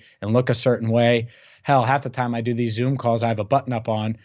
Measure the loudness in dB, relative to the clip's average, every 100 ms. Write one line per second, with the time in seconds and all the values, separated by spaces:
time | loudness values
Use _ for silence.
0 | -10 -10 0 2 2 0 0 0 2 2
1 | 4 2 -2 -12 -20 _ 2 2 4 0
2 | -2 -6 -4 -2 -2 -2 -2 -2 -2 0
3 | 0 0 0 -2 0 0 0 -6 -2 -2
4 | -2 -6